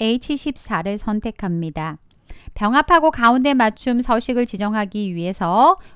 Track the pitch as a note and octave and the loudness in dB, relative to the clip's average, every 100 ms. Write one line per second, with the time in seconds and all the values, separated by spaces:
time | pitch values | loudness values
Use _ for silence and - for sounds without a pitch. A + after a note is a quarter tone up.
0 | A3 B3 - C#4+ D4+ C4 - F#3 F3+ G#3 | -2 -2 -2 -6 -6 -8 -6 -6 -4 -6
1 | A3 G#3+ A3+ G#3+ F#3 E3+ E3 D3+ D#3 D#3 | -4 -4 -4 -6 -4 -4 -6 -6 -8 -10
2 | _ _ - - - - G#3 C4 D#4 E4+ | _ _ -20 -20 -16 -4 0 2 4 4
3 | D#4 D4+ A#3 B3+ C#4 C4+ A3 G#3+ B3+ B3 | 4 4 4 4 4 4 2 0 -2 0
4 | B3 A#3 B3 B3 A#3+ F#3+ G#3 G#3+ G3+ G#3 | 2 0 0 -2 -2 -2 -4 -2 -4 -4
5 | G3+ E3+ F3 F#3+ E3+ G3 C#4+ F#4+ - | -6 -4 -6 -4 0 4 4 4 -2